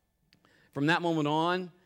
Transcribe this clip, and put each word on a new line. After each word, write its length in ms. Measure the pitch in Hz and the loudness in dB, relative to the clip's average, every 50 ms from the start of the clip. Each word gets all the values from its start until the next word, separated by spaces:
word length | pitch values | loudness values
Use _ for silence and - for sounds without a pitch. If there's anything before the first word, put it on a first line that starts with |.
| _ _ _ _ _ _ _ _ _ _ _ _ _ _ - | _ _ _ _ _ _ _ _ _ _ _ _ _ _ -6
From 140 | 143 143 | -2 0
that 140 | 156 170 165 | 2 2 2
moment 280 | 175 170 165 156 147 147 | 0 0 0 0 0 0
on, 420 | 151 156 160 175 180 185 180 175 - _ _ | 0 0 2 0 0 -2 -4 -8 -14 _ _